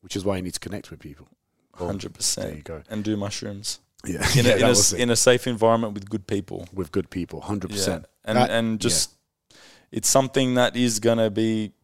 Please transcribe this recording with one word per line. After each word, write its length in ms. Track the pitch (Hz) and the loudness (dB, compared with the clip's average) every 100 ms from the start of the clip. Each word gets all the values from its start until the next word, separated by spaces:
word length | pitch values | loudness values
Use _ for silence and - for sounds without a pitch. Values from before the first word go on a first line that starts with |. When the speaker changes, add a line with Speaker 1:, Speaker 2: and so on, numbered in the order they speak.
Speaker 1:
Which 140 | 92 101 | -6 -4
is 80 | 95 | -2
why 100 | 95 | -2
you 60 | |
need 120 | 92 | -4
to 60 | - | -8
connect 320 | - 104 - | -10 -12 -12
with 80 | - | -18
people. 300 | 76 71 - _ _ _ _ - | -18 -20 -20 _ _ _ _ -10
Boom. 100 | 87 | -8
Speaker 2:
Hundred 260 | 98 95 | -6 -10
percent. 340 | - - - 101 | -6 -4 -4 -6
Speaker 1:
There 80 | 76 | -10
you 40 | |
go. 180 | - 80 - | -14 -16 -10
Speaker 2:
And 140 | 110 104 | -8 -4
do 100 | 104 | -4
mushrooms. 640 | 101 - 107 101 98 - _ _ - | -4 -8 -10 -10 -10 -10 _ _ -10
Speaker 1:
Yeah. 220 | - - 143 | -4 2 4
Speaker 2:
In 80 | 123 | 4
Speaker 1:
<laughs> 0 | |
Yeah, 60 | |
Speaker 2:
a, 40 | 104 | 6
in 40 | |
Speaker 1:
that 60 | 113 | 6
Speaker 2:
a 40 | |
Speaker 1:
was 100 | 117 | 6
Speaker 2:
s-, 140 | 101 | 4
Speaker 1:
it. 60 | 104 | 2
Speaker 2:
in 100 | 123 | 2
a 40 | 113 | 4
safe 320 | - 123 - | 6 6 2
environment 460 | 117 113 113 113 | 2 4 4 0
with 160 | 104 101 | -6 -8
good 180 | 110 - | -8 -4
people. 400 | 101 95 95 87 | -4 -4 -12 -10
Speaker 1:
With 180 | 98 87 | -8 -4
good 180 | 98 87 | -4 -4
people, 300 | 92 82 80 | -6 -8 -10
hundred 280 | - 104 90 | -6 -6 -4
percent. 340 | 104 95 82 - _ - | -2 -2 -4 -8 _ -2
Speaker 2:
Yeah. 60 | |
And, 60 | 113 | 2
Speaker 1:
That, 120 | 123 | 2
Speaker 2:
and 200 | 117 113 | 2 0
Speaker 1:
yeah. 40 | 110 101 | 0 0
Speaker 2:
just, 220 | 85 - _ _ _ _ - - - _ | 0 -2 _ _ _ _ -20 -20 -20 _
it's 160 | - - | -4 2
something 460 | 139 131 139 131 123 | 2 2 0 0 2
that 200 | 123 120 | 2 2
is 240 | 123 110 | 0 2
gonna 300 | 113 113 110 | 2 2 2
be 420 | 104 113 110 107 _ | 0 0 0 -4 _